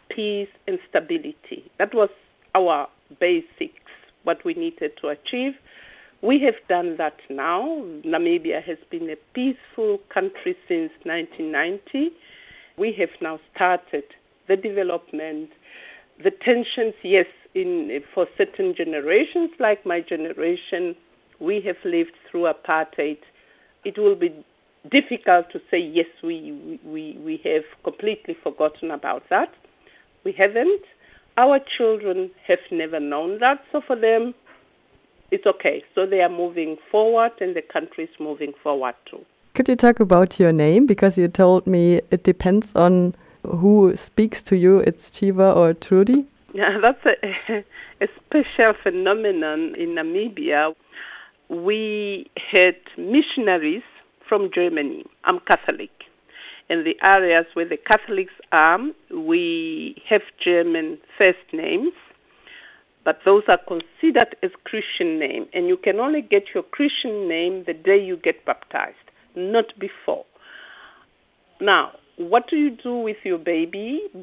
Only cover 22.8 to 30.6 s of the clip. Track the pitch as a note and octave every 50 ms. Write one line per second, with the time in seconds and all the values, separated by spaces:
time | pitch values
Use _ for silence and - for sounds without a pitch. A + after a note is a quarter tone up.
22.8 | D#3+ D#3+ - - D3 D#3 D3+ D3+ _ _ _ _ _ _ _ _ _ _ _ _
23.8 | _ G3+ G3 G#3 G#3+ G3+ G3 F3 F3 E3+ D#3 D3+ - _ _ _ _ _ _ _
24.8 | _ D3 - C4+ C4+ - A#3+ A#3+ - F#3+ F3+ F3 F3 - - D#3+ - _ G3 F3
25.8 | F3 D3+ D#3 E3+ E3 E3+ - _ - E3 E3+ D#3+ D#3 D3+ D3 C#3+ D#3+ D#3+ D#3+ -
26.8 | - D#3 D#3 D#3 D#3 D3+ - - D3+ D#3+ D#3+ D#3 - F3 D#3+ D#3 D#3 - - _
27.8 | - F3 - - G#3 A3 G#3 G#3+ - - E3 - _ C#3+ - - D#3 D3+ D3+ -
28.8 | - E3 D3+ C#3+ - - - C3 - _ F3+ G#3 E4 - - _ _ _ _ _
29.8 | _ _ _ _ _ _ _ _ _ F#3+ F#3+ - G3 G3+ G#3+ A3+